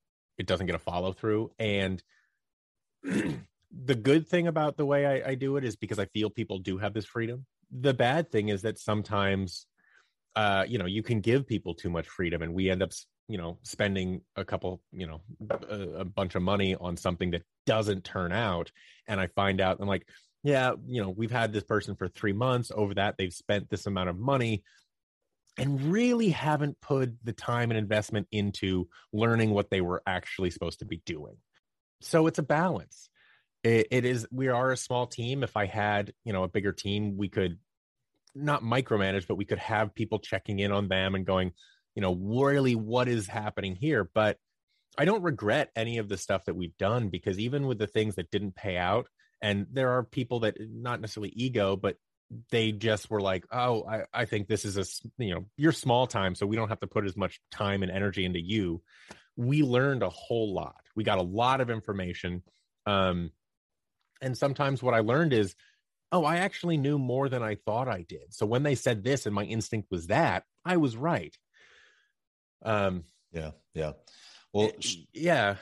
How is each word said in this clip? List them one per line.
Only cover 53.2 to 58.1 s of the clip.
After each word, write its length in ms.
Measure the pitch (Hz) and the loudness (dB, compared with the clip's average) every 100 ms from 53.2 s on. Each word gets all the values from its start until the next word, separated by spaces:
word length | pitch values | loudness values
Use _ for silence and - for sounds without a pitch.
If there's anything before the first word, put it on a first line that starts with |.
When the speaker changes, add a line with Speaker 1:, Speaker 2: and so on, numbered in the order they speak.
Speaker 1:
like, 260 | 98 95 - | 0 -2 -4
"Oh, 320 | 120 123 113 | -2 0 0
I, 200 | - 110 - | -2 -6 -4
I 120 | - 113 | -4 -2
think 220 | 107 98 | -2 0
this 160 | 107 | -2
is 120 | 104 98 | -2 -4
a 40 | |
s-, 260 | 92 - 117 - | -4 -8 -12 -6
you 160 | 110 | -4
know, 120 | 87 98 - | -4 -6 2
you're 160 | 156 | 2
small 340 | - - 120 127 | 4 2 2 2
time, 280 | 113 95 | 0 0
so 120 | 90 101 | 0 -2
we 100 | 113 | 0
don't 120 | 107 | -2
have 120 | 113 | -4
to 60 | 101 | -4
put 180 | 110 101 | -2 -2
as 100 | 92 | -2
much 240 | 92 - _ | -4 -4 _
time 320 | - 101 98 | -4 0 0
and 80 | 92 | 0
energy 320 | 92 101 | 0 -2